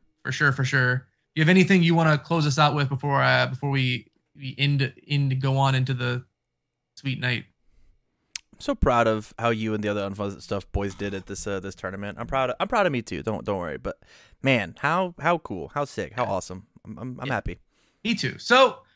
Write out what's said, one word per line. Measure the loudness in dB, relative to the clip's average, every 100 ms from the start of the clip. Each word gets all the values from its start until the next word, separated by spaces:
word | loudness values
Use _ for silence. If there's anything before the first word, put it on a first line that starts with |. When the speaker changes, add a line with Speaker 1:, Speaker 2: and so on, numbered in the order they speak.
| _ _
Speaker 1:
for | -8
sure, | 0 2
for | 2
sure. | 0 2 2 0 -4 _ _
Do | 0
you |
have | 6
anything | 6 6 6
you | 6
wanna | 4 4 2
close | 0 0 2
us | 4
out | 4
with | 2 -2
before, | -2 0 2
uh, | 4 2 0
before | -2 -2
we, | 0 0 -2 -8 _ _ -16
we | -12 -2
end, | 0 2 -2 -6 -4
end, | -2 0 0
go | 0 2
on | 2
into | 2 0
the | -2 -2 -4 -8 _ _ _ _ _ _ -10
sweet | -6 -4
night? | -4 -4 -8 _ _ _ _ _ _ _ _ -16 _
Speaker 2:
I'm | -10
so | -4
proud | 2 4 6 4
of | 2 -4 -2
how | 0
you | 0 -2
and | -2
the | 0
other | -2
Unfun | -2 -4 -6 -6
Stuff | -6 -6 -4
boys | -4 -4
did | -4 -6
at | -6 -8
this, | -8 -6
uh, | -6
this | -6
tournament. | -10 -10 -8 -10 -10
I'm | -4
proud | -2 0
of, | -2
I'm | -2
proud | 0
of | 2
me | 0
too. | -4 -6
Don't, | -4 -4
don't | -4 -4
worry. | -4 -8
But | -10 -12 _ -20 -20 -4
man, | 0 0 -2 -4
how, | -2 -2 -4 -4
how | -2 -2
cool, | -4 -10 -8
how | -6 -6
sick, | -6 -8
how | -4
Speaker 1:
Yeah. | -4
Speaker 2:
awesome. | -4 -6 -16 -18 -20
I'm, | -18 -14
I'm, | -12 -10
I'm | -6
Speaker 1:
Yeah. |
Speaker 2:
happy. | -6 -6 -10 _ _ _ _
Speaker 1:
Me | -4
too. | -2 -4 -4
So | 4 6 6 2 _